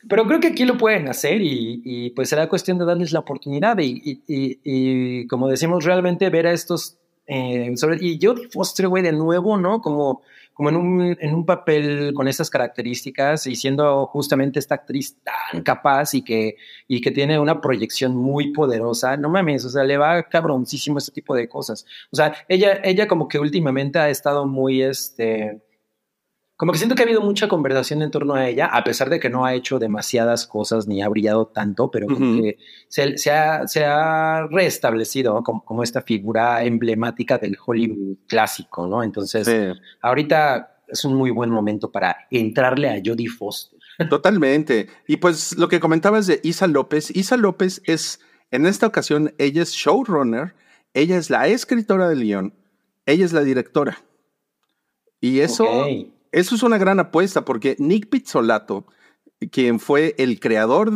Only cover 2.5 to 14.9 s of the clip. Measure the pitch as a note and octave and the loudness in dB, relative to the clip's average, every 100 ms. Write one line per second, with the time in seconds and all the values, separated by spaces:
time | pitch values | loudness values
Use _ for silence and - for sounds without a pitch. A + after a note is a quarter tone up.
2.5 | F3+ - F3+ E3+ F3 E3+ D#3+ - C#3 D3 | -2 -2 0 0 0 0 -2 -4 -10 -6
3.5 | C#3+ G#3 G#3+ C#3 B2 D3+ C3 - C#3+ C3+ | 0 0 2 0 -2 -8 -10 -6 -4 -4
4.5 | C3 D3 C3 C3 B2+ B2+ B2 A#2+ B2 C3+ | -6 -4 0 0 0 -2 -4 -6 -2 0
5.5 | C3 E3 F3 D#3+ F3+ F3+ F3 F#3+ E3 E3+ | 0 0 0 2 2 2 0 2 2 2
6.5 | E3+ - E3+ - - _ _ - C3+ B2+ | 0 -2 -6 -6 -16 _ _ -8 -6 -4
7.5 | B2 A#2+ B2 D#3 E3 F3+ D#3+ G3+ A#3+ - | -4 -4 -2 0 0 -2 0 0 0 -6
8.5 | - F#3 - F#3+ F#3+ F3 D#3 D#3+ F3 F#3+ | -6 -4 -2 0 2 2 0 2 0 2
9.5 | G#3 F3 A3+ D#3+ D3 C#3 C3 _ - - | 0 0 -2 -2 -2 -2 -2 _ -20 -20
10.5 | - D3 E3 F3 F3+ F3+ E3+ D3+ D#3+ E3 | -4 0 2 2 2 0 -2 -2 -2 0
11.5 | F3 - D3+ D3 C#3+ D3 C#3+ C3+ C3 D#3+ | 0 2 2 2 -2 -2 -2 -2 -2 -4
12.5 | C3 A#2+ - A#2 B2 C3+ C3 C#3 D#3 C3 | -4 -4 -4 -8 -8 -8 -2 -2 -2 -4
13.5 | A#2 C3+ C#3 D3 C#3 C3 C#3+ C#3 C#3 C3+ | -4 -2 0 2 2 -2 -4 -2 0 0
14.5 | C#3 - C#3 - | -2 -4 -6 -4